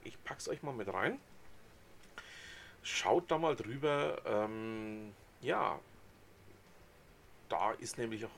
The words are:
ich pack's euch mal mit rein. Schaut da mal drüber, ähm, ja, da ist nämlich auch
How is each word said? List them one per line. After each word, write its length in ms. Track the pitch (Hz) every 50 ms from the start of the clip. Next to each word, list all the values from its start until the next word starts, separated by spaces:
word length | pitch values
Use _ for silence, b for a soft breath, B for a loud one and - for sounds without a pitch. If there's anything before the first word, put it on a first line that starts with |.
| -
ich 160 | - - - -
pack's 240 | - 139 - -
euch 160 | - 156 143 -
mal 100 | 143 131
mit 200 | 113 101 98 92
rein. 260 | 92 104 160 247 277 - - - - - - - - - - - - - - - - - - B B B B B B B B B B B B B B
Schaut 480 | - - - - - 90 117 170 170 -
da 80 | 165
mal 200 | 160 165 160 139
drüber, 640 | - - 107 117 139 143 151 143 143 147 151 - - -
ähm, 840 | - 107 104 107 110 110 110 110 113 110 110 110 107 107 107 107 107 107 - - - - -
ja, 380 | 117 131 - 214 156 - 78 - - - - - - - - - - - - - - - - - - - - - - - - - - - - - - - - - - -
da 220 | - 82 95 107 110
ist 240 | - 123 117 -
nämlich 260 | - 120 113 110 104 113
auch 60 | 110 -